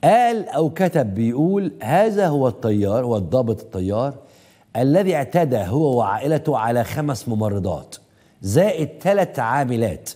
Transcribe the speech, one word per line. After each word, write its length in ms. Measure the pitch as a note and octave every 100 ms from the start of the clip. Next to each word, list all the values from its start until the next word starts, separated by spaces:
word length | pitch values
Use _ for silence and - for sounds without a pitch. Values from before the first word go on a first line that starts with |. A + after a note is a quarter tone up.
قال 440 | - A3 A#3+ A#3 F#3
أو 220 | C#3 D#3+
كتب 440 | - F#3 D#3+ A#2
بيقول: 580 | F#2+ A2+ A#2+ E3 G3+ F#3 -
"هذا 460 | A2 D#3+ A3 G3+ F#3
هو 200 | C#3+ C3
الطيار، 560 | - A#2 G#2 G2+ A2
هو 120 | B2 A2
الضابط 440 | F2 B2+ A#2 G#2+
الطيار 540 | - G2 F#2 G#2 C3+ C3+ - - - _ _ A2+
الذي 400 | C3 E3 F#3+ D#3+
اعتدى 420 | C3 F3 D#3+ A#2+
هو 400 | F2+ B2 D3 B2
وعائلته 600 | G#2 G#2+ C#3 D3+ D3+ C3
على 260 | A2 A#2+
خمس 440 | A#2 D#3 D3 B2 -
ممرضات 680 | A2 G#2+ G2+ F#2 D#2 - - _ _ _ _
زائد 460 | F#2+ A2+ G3+ E3 D3 -
ثلاث 380 | F3+ G3+ F3+ -
عاملات، 720 | A#2 C3 B2+ A#2+ A2+ E2 -